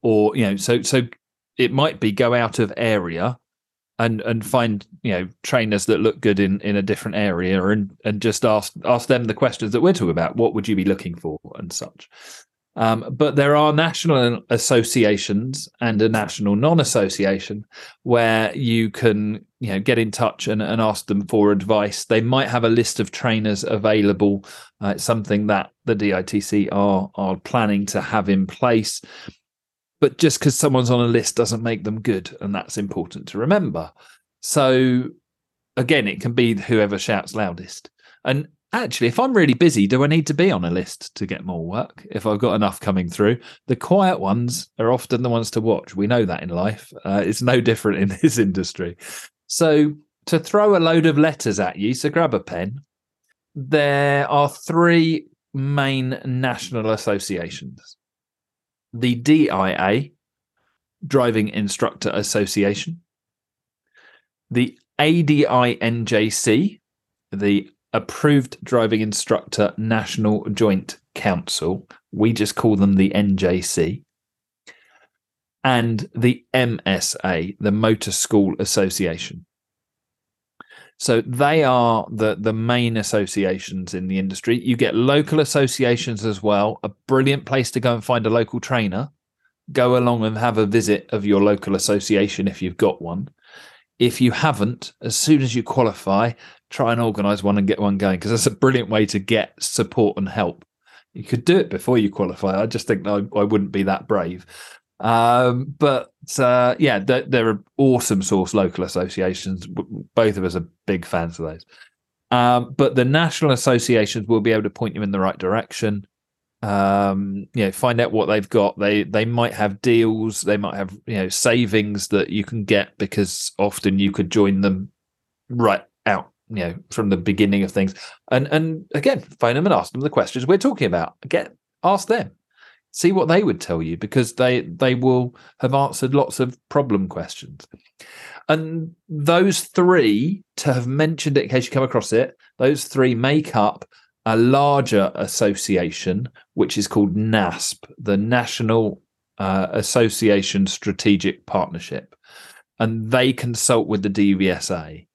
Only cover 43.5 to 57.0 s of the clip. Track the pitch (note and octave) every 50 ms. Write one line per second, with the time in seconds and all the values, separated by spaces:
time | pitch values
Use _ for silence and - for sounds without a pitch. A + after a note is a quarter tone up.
43.5 | - _ _ - B2+ - - - F3+ G3+ G3 F#3 F3+ - F#2+ G2 G2+ A#2+ A#2+ B2
44.5 | A#2+ - - _ _ - A2+ A2+ B2+ B2 - - B2+ A#2 B2 B2 A#2 A#2 A2+ -
45.5 | - A2 G#2+ A2+ G#2 - - - - F#2 G2+ G#2 B2 A#2+ A2 F2+ E2+ - D#2+ F2+
46.5 | E2+ F2 F2+ G#2 A2 - - - - - - F#2 G2 G2+ F#2+ E2+ A2 - B2 B2
47.5 | B2 B2+ A2+ A#2 A2+ - - A2 G2 E2 G2 G2 G2 - - D#3 A2 A#2 A2 G2
48.5 | F2+ F#2+ F#2 - - - F#2 E2+ F2 _ - - - - - - _ _ _ _
49.5 | - - E3+ D#3+ D3+ D3+ D3+ D3+ D3 D3 _ _ _ _ _ - - E3 E3+ -
50.5 | - G#3 G#3 G#3+ G3+ F3+ E3 E3 E3 E3+ D#3 E3 D#3 C#3+ D#3 D#3+ D3 - - B2
51.5 | G2 F#2+ G2 F2+ - E2+ G2 A2 B2 B2 - D3 C#3+ E3 E3+ D3+ A#2+ G2 - -
52.5 | F#2 E2+ F2+ G2 A#2 C#3 - _ _ _ _ _ _ _ _ _ _ _ _ _
53.5 | _ D3+ C3 C3 D3 D3+ C#3+ C#3+ C#3+ C#3+ C#3+ C#3+ C#3+ C#3+ C#3 - - C#3+ C#3+ C#3+
54.5 | - - - - E3+ E3 E3+ E3+ E3+ E3+ E3 E3 D#3+ D#3 - _ _ _ _ _
55.5 | _ C#3 C3+ C#3 C#3+ D3 C#3 C3+ C3+ C3+ B2+ C3 C3 - - C3+ B2+ B2+ C3 B2+
56.5 | A#2+ - - - B2+ A#2 G#2+ A2 A2 G#2+